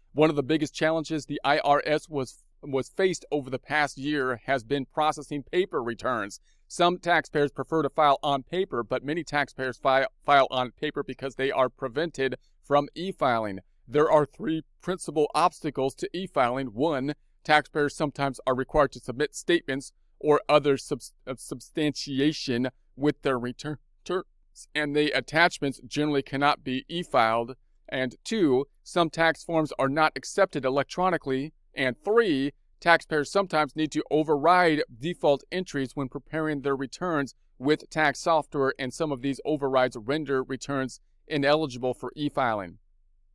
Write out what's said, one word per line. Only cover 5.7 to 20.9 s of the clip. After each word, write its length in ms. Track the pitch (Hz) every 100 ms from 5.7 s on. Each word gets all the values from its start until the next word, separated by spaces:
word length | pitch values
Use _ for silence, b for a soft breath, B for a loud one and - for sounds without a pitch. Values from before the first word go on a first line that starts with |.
| 156
returns. 560 | 120 117 127 120 101 - _ _ _
Some 280 | - 175 180
taxpayers 540 | 175 165 - 151 143
prefer 300 | - 131 160
to 60 | 143
file 300 | - 147 135
on 200 | 151 139
paper, 380 | - 180 196 123
but 220 | 107 127
many 220 | 135 170 147
taxpayers 520 | 147 139 - 131 -
fi-, 300 | 139 131 135 - -
file 220 | 143 131
on 200 | 131 123
paper 320 | - 151 147
because 320 | 135 127 139 123
they 160 | 135
are 160 | - 127
prevented 720 | - 127 123 165 - 131 123 _ _
from 260 | _ 143 143 -
e-filing. 640 | 185 - 139 117 107 95 - _ -
There 200 | 143 156
are 160 | 156 143
three 380 | - 202 160 - _
principal 480 | - 185 - 151 147 -
obstacles 600 | 175 - 156 139 135 -
to 140 | -
e-filing. 540 | 175 190 143 123 131 131
One, 480 | 104 160 143 139 147 _ _
taxpayers 520 | - 151 - 156 143 -
sometimes 440 | 151 - 139 123 -
are 80 | 127
required 380 | 131 156 139
to 60 | 120
submit 360 | - 120 147 -
statements 560 | - 170 - 135 - - _ _
or 220 | 151 147 -
other 300 | 151 143 139
subs-, 360 | -